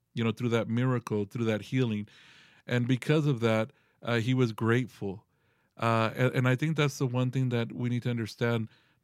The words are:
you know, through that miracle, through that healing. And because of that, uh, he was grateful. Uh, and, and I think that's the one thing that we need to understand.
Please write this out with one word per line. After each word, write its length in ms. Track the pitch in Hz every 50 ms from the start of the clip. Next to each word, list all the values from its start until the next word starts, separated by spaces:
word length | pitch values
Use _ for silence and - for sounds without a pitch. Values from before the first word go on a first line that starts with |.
| _ _ -
you 80 | 117 113
know, 80 | 113
through 200 | 107 - 123 120
that 180 | 117 117 101 -
miracle, 560 | 113 120 127 131 127 120 - - 110 104 101
through 220 | 98 - 123 117
that 160 | 110 107 104 101
healing. 440 | - 131 131 127 117 107 104 104 - - - - - - - - - _ _ _
And 200 | - 127 123 120
because 400 | 117 131 120 - - 151 160 147
of 140 | 147 135 113
that, 320 | 117 113 110 110 113 135 - _ _ _ _ _ -
uh, 160 | - 120 117
he 160 | 107 123 131
was 180 | 127 127 113 107
grateful. 720 | - 113 110 117 127 127 - - - 107 98 92 110 - _ _ _ _ _ _ _ _ _ _
Uh, 340 | - 117 117 113 113 113 107 -
and, 200 | - 127 127 -
and 140 | 135 123 127
I 60 | 127
think 220 | 123 151 160 160
that's 220 | 151 147 139 - -
the 80 | 143
one 260 | 123 120 127 127 127 123
thing 160 | 135 131 127
that 240 | 120 117 117 113 -
we 160 | - 123 120
need 160 | 123 120 -
to 60 | 123
understand. 580 | 120 117 113 104 - - 123 117 117 113 110 - _ _ _ _ _ _